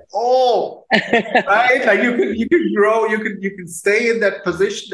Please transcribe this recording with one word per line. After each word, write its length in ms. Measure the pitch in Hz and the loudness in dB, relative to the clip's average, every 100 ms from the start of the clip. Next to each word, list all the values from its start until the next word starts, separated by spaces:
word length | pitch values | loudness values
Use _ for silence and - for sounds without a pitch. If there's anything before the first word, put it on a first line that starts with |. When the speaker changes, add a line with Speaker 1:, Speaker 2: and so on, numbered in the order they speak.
| - | -10
Speaker 1:
"Oh," 720 | 196 247 254 254 202 - - - | -4 0 2 4 2 -2 -8 -2
Speaker 2:
<laughs> 60 | |
Speaker 1:
right? 920 | 220 - 226 214 247 185 214 247 262 220 | 0 2 0 2 0 2 2 2 2 2
Like, 180 | 202 | 2
you 140 | 240 240 | 2 0
can, 180 | 403 226 | -2 -2
you 140 | 233 | 0
can 240 | 330 - 208 | 0 0 2
grow, 300 | 208 226 220 | 2 2 0
you 140 | 214 | -2
can, 220 | 208 185 | -4 -6
you 140 | 196 190 | -8 -10
can 140 | 170 | -12
stay 400 | - 202 214 233 | -6 -2 0 0
in 100 | 214 | 0
that 240 | 202 185 | 0 -2
position 460 | 180 165 202 - - | -4 -2 -2 -4 -8